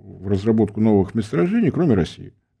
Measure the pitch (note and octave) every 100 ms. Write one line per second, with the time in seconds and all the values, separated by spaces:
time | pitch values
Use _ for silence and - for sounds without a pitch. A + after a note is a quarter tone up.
0 | - - F#2+ G2 G#2 A2 G#2 G#2+ A2 G2+
1 | F#2 A2+ G#2 - F3 A#3 F#3 - F3 G2+
2 | D#2 - - _ _ _